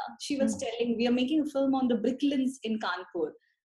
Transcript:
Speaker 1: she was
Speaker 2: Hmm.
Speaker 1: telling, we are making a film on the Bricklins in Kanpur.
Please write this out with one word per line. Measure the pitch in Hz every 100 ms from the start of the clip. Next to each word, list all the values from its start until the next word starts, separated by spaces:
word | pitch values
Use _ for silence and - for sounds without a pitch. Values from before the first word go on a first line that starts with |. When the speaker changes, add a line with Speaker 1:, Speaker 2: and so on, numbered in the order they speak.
| - -
Speaker 1:
she | - 277
was | 269
Speaker 2:
Hmm. | 214
Speaker 1:
telling, | 247 233 240 220
we | 240
are |
making | 247 262 311
a | 277
film | 269 269 269
on | 254
the | 226
Bricklins | 262 254 285 277 254 -
in | 220 220
Kanpur. | 196 180 185 175 151 - _ _ _